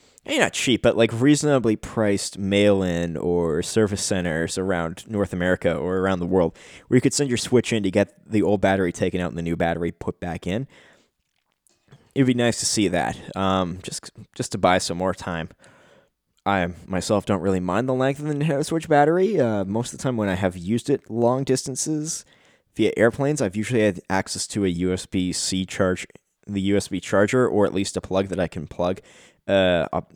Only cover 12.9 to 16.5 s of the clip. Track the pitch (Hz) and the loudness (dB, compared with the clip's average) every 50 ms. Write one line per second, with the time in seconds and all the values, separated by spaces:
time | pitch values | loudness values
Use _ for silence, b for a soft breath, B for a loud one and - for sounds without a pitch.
12.9 | 87 85 67 58 - - - - - 92 98 95 95 95 92 87 90 92 - - | 2 0 -2 -2 -4 -8 -12 -12 -6 -2 0 2 2 2 0 -2 -4 -10 -10 -12
13.9 | - - - - - - 107 _ _ - 127 - - 107 90 90 90 92 - - | -12 -12 -14 -16 -20 -20 -20 _ _ -8 -8 -6 -4 2 4 4 4 4 2 -2
14.9 | 87 87 92 95 90 - - 98 87 82 80 - - b b b b b b b | -4 -2 -2 -2 -2 -4 -6 -6 -6 -6 -6 -8 -12 b b b b b b b
15.9 | b b b b b _ _ _ _ _ - 98 | b b b b b _ _ _ _ _ -2 0